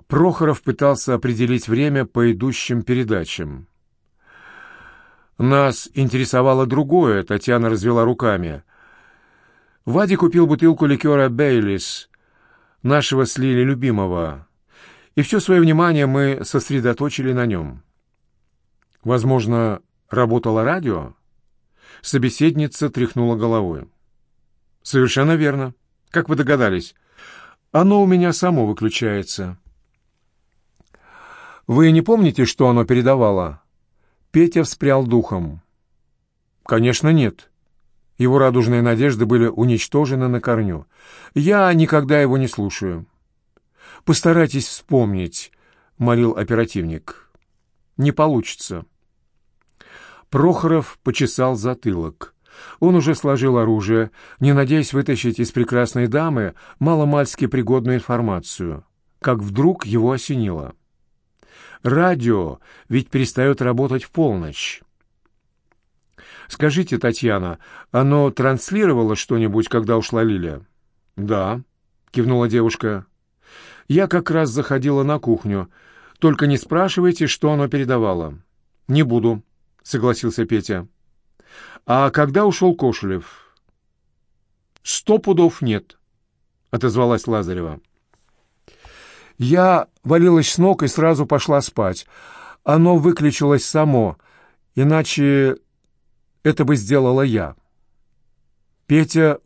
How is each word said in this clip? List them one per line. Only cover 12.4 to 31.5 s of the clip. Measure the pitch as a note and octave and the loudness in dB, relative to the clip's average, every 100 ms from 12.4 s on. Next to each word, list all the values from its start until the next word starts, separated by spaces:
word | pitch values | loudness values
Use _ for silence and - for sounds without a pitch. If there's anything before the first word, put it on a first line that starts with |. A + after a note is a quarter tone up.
| _ _ _ _ | _ _ _ _
нашего | B2 D3 C3+ C3+ | 0 0 2 0
с | B2+ - | -2 -2
Лили | C3 B2 | 0 2
любимого, | B2+ C3+ C3 A2 F#2+ F2 E2 C#2+ - _ _ _ - - _ | 0 0 0 0 -2 -4 -6 -8 -18 _ _ _ -20 -20 _
и | - | -4
все | C#3+ G#3+ | -2 0
свое | - F#3 | 2 4
внимание | E3 D#3 F3 D#3 C#3 | 4 4 2 2 0
мы | C3+ C#3 C3+ | 0 0 -2
сосредоточили | - C#3+ - C#3 A#2+ A2+ C#3+ C#3+ C3 | -4 -4 -2 -2 -2 -2 -4 -4 -4
на | B2 A#2+ | -2 -2
нем». | G2 D#2 B1 _ _ _ _ _ _ _ _ _ _ _ _ | -4 -8 -14 _ _ _ _ _ _ _ _ _ _ _ _
«Возможно, | A#2 B2 A#2 C3 G#2+ A#2 A2+ G2+ _ _ - | -4 -2 0 0 0 -2 -2 -4 _ _ -8
работало | G#2 B2 A#2 A#2 A2 | -2 0 0 0 0
радио?» | A2+ F3+ D3 F2+ C#2 - _ _ _ _ _ _ _ - | 0 -2 -4 -6 -8 -18 _ _ _ _ _ _ _ -20
Собеседница | - C#3 B2 - D#3 D3 D3 - D3 | -6 -2 -2 0 0 0 -4 -4 -6
тряхнула | B2 B2 - A#2+ A2+ | -2 -4 -2 -2 0
головой. | A2+ A2+ F#2+ D#2 - _ _ _ _ _ _ _ _ _ | 0 -2 -2 -6 -12 _ _ _ _ _ _ _ _ _
«Совершенно | - C3+ B2+ - D3+ D#3+ | -4 2 2 2 0 2
верно. | D3+ C#3 C3 B2 _ _ _ | 0 -2 -6 -10 _ _ _
Как | - - | -4 -2
вы | D3 | -2
догадались? | D3 C#3+ A2+ F#2 E2 _ _ _ - - - _ _ | 0 2 2 -2 -6 _ _ _ -20 -20 -20 _ _
Оно | D3 F#3+ G3+ | 2 4 4
у | G3 | 4
меня | F#3 F3 | 4 2
само | D#3+ F3+ E3 A2 | 0 0 0 0
выключается». | G#2 G#2+ - A2+ G2+ F#2 - F#2 F2+ _ _ _ _ _ _ _ _ _ _ _ _ _ _ _ - - - - | -2 -4 -2 -4 -4 -6 -10 -10 -12 _ _ _ _ _ _ _ _ _ _ _ _ _ _ _ -20 -20 -20 -20